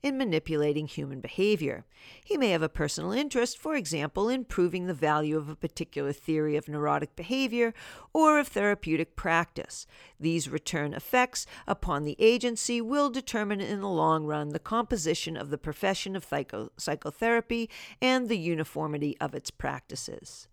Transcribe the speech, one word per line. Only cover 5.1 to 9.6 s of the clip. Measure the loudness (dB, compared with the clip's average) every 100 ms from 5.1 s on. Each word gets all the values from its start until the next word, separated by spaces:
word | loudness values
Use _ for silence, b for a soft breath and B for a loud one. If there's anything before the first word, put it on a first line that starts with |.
| 2 2 -2
of | -4
a | -8
particular | -8 -6 -8 -4 -4
theory | -4 -2 0 2 0
of | -2
neurotic | -2 0 0 -2 -10
behavior | -4 -2 0 2 0 0 B B B
or | 6 8 8
of | 4
therapeutic | 2 2 2 0 -2 -2 -4
practice. | 2 2 2 -6